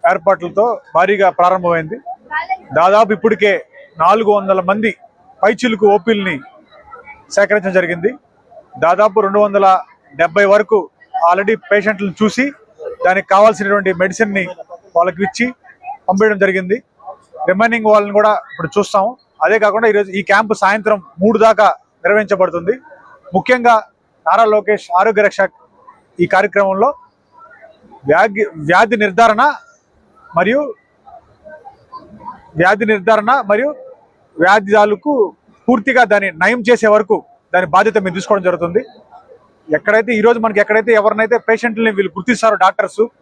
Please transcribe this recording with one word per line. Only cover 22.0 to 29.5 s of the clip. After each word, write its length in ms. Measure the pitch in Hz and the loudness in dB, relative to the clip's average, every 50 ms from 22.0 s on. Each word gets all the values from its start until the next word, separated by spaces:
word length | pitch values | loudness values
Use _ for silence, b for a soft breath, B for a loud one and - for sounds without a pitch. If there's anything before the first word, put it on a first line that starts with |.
| - | -2
నిర్వహించబడుతుంది. 680 | 175 202 214 214 196 202 185 185 175 160 170 170 175 240 262 _ - - - _ - - - _ - - | 0 0 0 0 0 0 0 0 -2 -2 -6 -4 -4 -6 -6 _ -20 -20 -20 _ -20 -20 -20 _ -6 -6
ముఖ్యంగా 360 | 185 - - 254 254 233 240 233 220 - _ _ _ _ _ _ _ _ | -4 0 0 -2 2 4 2 2 2 0 _ _ _ _ _ _ _ _
నారా 180 | 160 226 226 226 214 214 | 0 2 2 2 2 2
లోకేష్ 320 | 214 196 202 214 196 - - 175 180 | 0 0 0 -2 -2 -2 -2 -2 0
ఆరోగ్య 240 | 196 226 214 196 214 | 0 2 2 2 0
రక్ష 140 | 202 - - 196 185 _ _ _ _ _ _ _ - - _ _ _ _ - 175 | 0 0 0 -4 -4 _ _ _ _ _ _ _ -20 -20 _ _ _ _ -4 -2
ఈ 40 | - - | 0 2
కార్యక్రమంలో 540 | 185 196 202 - 202 202 190 190 190 214 269 294 - - _ _ _ _ _ _ 988 - - - - - - _ _ _ _ - - - 135 | 0 0 0 0 0 0 0 0 0 0 0 -2 -4 -16 _ _ _ _ _ _ -20 -20 -20 -20 -20 -20 -20 _ _ _ _ -20 -14 -2 0
వ్యాధి, 340 | 147 170 202 226 196 196 175 - - 160 151 143 | 2 2 2 0 0 -4 -6 -6 -6 -10 -4 0
వ్యాధి 280 | 175 185 214 214 233 214 208 | 2 2 2 2 0 -2 -2
నిర్ధారణ 400 | 202 185 170 233 226 214 208 262 294 | -2 2 2 2 4 4 2 0 0